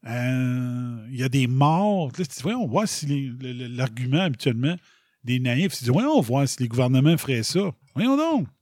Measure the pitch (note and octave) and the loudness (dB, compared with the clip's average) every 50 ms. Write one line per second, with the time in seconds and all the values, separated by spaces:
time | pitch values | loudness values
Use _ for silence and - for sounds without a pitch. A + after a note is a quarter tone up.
0 | - A2 A#2 A#2+ B2 B2+ B2+ B2+ B2+ B2+ B2 B2+ B2+ B2 B2 B2 B2 B2 A#2+ A#2 | -10 -8 -6 -4 -2 0 0 0 0 0 0 -2 -2 -4 -4 -6 -6 -8 -8 -10
1 | A2 A2+ C3 B2 B2+ C3+ B2 C#3 C3 A#2+ B2+ C3 C#3+ D3 D#3+ E3+ G3 G#3 G#3 F#3+ | -12 -12 -6 -4 -4 0 2 2 2 4 4 4 6 6 6 4 2 2 2 0
2 | E3 C3+ - - F#3 C#3+ - - - D3+ A3+ B3+ A#3 B2+ A2 E3 A3 G#3 - - | -2 -4 -4 -6 -8 -8 -8 -6 -4 -4 -2 -2 -2 0 0 0 0 0 -4 -6
3 | - C#3+ C#3+ C#3+ C#3 C3 A#2+ B2 C3 B2+ B2+ B2 B2+ A#2+ B2 A#2+ B2+ A#2+ A2+ A#2 | -4 -2 -2 -2 -2 -4 -8 -10 -10 -10 -10 -10 -10 -10 -4 -2 -2 -2 -2 -4
4 | B2+ B2+ C3 D#3+ F#3+ F#3 C3 - - C#3+ A#2+ A2+ B2 D3 F3 F3 _ _ _ _ | -4 0 0 2 2 0 -2 0 0 0 0 2 0 -2 -2 -4 _ _ _ _
5 | _ _ _ _ _ A#2+ B2 B2+ B2+ B2+ A#2+ C3 F3+ F#3+ - - B2+ A#2 B2+ E3+ | _ _ _ _ _ -2 -2 0 0 0 2 2 0 0 -2 -2 -2 2 2 2
6 | A#3 C#4+ D#4 C#4 D#3 A2+ A#2+ C#3 C#3 C3 - - B2+ A#2 A2+ A#2+ C3 B2 C3 C3 | 4 4 4 2 2 2 2 0 2 0 0 -2 -4 -4 0 2 2 4 4 4
7 | C3+ D3+ E3+ D3+ - - C3 A#2 A2 - - F3 G3+ F#3+ B2+ _ _ _ _ B2+ | 6 4 4 2 0 -2 -2 -2 -2 -2 -2 -2 -2 -2 -6 _ _ _ _ -2
8 | G3+ B3 C4+ C#4 D#4 E4 D#4+ C4+ D#3+ A2 _ _ | 0 2 2 2 2 2 0 0 -2 -4 _ _